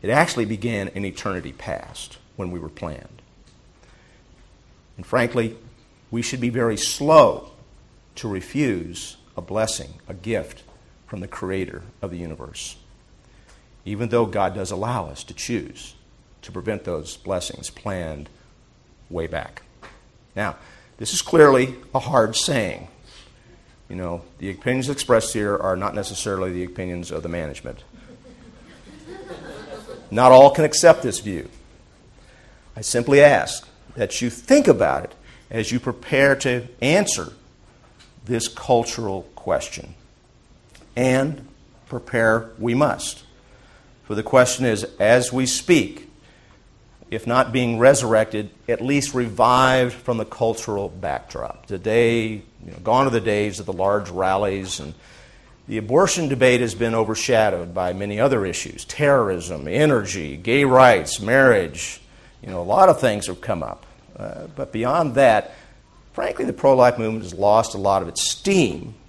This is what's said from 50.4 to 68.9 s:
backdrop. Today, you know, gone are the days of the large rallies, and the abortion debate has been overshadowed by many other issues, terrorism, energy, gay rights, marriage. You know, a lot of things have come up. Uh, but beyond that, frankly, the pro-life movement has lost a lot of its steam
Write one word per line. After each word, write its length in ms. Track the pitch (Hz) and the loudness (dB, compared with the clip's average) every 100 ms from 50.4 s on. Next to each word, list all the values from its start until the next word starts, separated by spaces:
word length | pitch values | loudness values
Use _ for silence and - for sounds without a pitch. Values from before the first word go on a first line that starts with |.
| 113 110 - 101 98 | -2 -2 -6 -6 -6
backdrop. 800 | 85 90 64 - - 58 - - | -8 -6 -6 -8 -10 -10 -12 -12
Today, 600 | 98 101 110 117 117 110 | -8 0 2 2 2 -2
you 100 | 107 - _ 85 | -8 -16 _ -20
know, 120 | 85 | -8
gone 240 | 90 123 135 | 0 2 2
are 40 | |
the 100 | 117 | 0
days 400 | 107 104 104 92 | 0 0 -2 -4
of 60 | 87 | -10
the 60 | |
large 380 | 92 95 104 92 | -2 0 0 -2
rallies, 720 | 90 92 95 101 98 92 90 | -2 0 0 -2 -4 -8 -10
and 120 | 73 - - - - - _ - - | -12 -16 -20 -20 -20 -20 _ -20 -10
the 100 | 110 | -10
abortion 500 | 104 139 190 - 156 | 0 2 2 0 -4
debate 320 | 131 127 123 | 2 4 4
has 140 | 120 | 0
been 200 | 95 117 | -2 -2
overshadowed 800 | 113 107 110 - 117 107 90 87 | 0 -2 -2 0 2 2 0 -6
by 200 | 90 90 | -6 -4
many 260 | 92 101 104 | -4 -6 0
other 260 | 135 123 | 0 2
issues, 400 | 98 82 - - | -2 -6 -10 -14
terrorism, 840 | - - 147 139 107 90 87 80 69 | -14 -2 2 2 2 -2 -6 -10 -4
energy, 680 | 101 151 127 98 95 76 71 | 0 2 2 0 -8 -8 -8
gay 280 | 95 135 | 0 2
rights, 560 | 139 127 131 101 76 - | 4 8 8 6 2 -6
marriage. 800 | 101 135 131 107 85 71 - - - - - _ | 0 4 6 4 0 -8 -14 -14 -20 -20 -20 _
You 80 | - | -12
know, 100 | 92 | -10
a 20 | |
lot 260 | 87 127 190 | -2 4 6
of 120 | 147 | 6
things 280 | 127 104 98 | 2 0 -6
have 120 | 90 | -10
come 220 | - 90 | -6 -6
up. 240 | 62 - - - _ - | -6 -12 -18 -20 _ -14
Uh, 300 | 101 - - - | -14 -12 -16 -12
but 160 | 135 | -10
beyond 420 | 110 120 156 156 | -4 -2 0 0
that, 400 | 123 135 107 - - - - _ - - | 4 6 6 0 -18 -20 -20 _ -20 -16
frankly, 320 | - 233 - | -8 -6 -4
the 80 | 247 | -6
pro-life 460 | - 139 131 123 117 | 0 4 6 6 4
movement 240 | 113 110 | -4 -4
has 100 | 95 | -10
lost 420 | 85 101 110 113 | -2 4 4 2
a 40 | 98 | -2
lot 240 | 98 95 | 0 0
of 60 | 85 | -2
its 200 | - - | -6 -6
steam 640 | - 196 190 123 73 - | -4 0 2 2 -2 -12